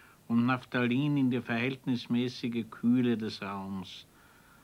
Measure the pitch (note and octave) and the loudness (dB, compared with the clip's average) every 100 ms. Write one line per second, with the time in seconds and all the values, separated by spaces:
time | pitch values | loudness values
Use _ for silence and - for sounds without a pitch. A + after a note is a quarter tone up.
0 | - - - A#2 A#2+ B2 - B2+ A#2+ B2 | -20 -18 0 2 2 0 -2 0 2 2
1 | D3 C#3+ C3 B2 A#2 A#2 B2 C3 - A#2+ | 2 2 2 2 0 -2 -2 -2 -2 -2
2 | - A#2+ B2 - B2 A#2 G#2+ - A#2 B2+ | 0 0 0 -2 -4 -4 -6 -2 2 4
3 | A#2+ A2+ G#2+ - G2 G2+ G2 G2 F#2 - | 4 2 -2 -6 -8 -8 -6 -8 -10 -14
4 | - - - - - - | -20 -20 -20 -20 -20 -20